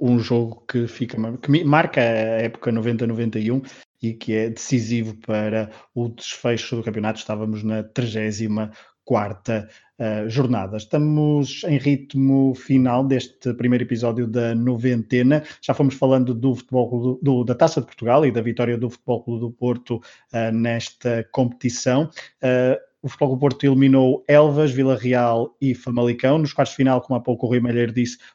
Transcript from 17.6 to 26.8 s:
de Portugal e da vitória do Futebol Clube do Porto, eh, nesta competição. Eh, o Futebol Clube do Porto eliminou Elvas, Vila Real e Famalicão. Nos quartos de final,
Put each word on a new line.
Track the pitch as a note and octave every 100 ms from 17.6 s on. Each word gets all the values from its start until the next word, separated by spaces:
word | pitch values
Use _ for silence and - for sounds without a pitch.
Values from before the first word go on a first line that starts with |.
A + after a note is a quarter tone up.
| D#3+ D#3
de | A#2
Portugal | - A2+ C3+ D3+
e |
da | A2+
vitória | A2+ A#2 A#2+ A#2+
do | A#2+
Futebol | - - A#2
Clube | - A#2
do | A#2
Porto, | A#2+ B2 A#2+ - A#2 - - _
eh, | A#2 A2+
nesta | A2+ A#2 A#2 - - B2 A#2 A2+
competição. | - B2 - B2 - C3 B2+ D#3 - - _
Eh, | C3 B2+ B2+ C3 - _
o | C#3
Futebol | - C#3+
Clube | C3
do |
Porto | C#3+ B2 C#3
eliminou | C3+ C3+ C3+ C3 C3+ -
Elvas, | D3 D3+ C#3+ D#3
Vila | B2+ C3+ B2+
Real | B2 B2 A#2+ A#2 A#2+ -
e | C#3
Famalicão. | B2 - A#2+ A#2+ A#2+ C3 D#3
Nos | D3
quartos | - C#3
de |
final, | -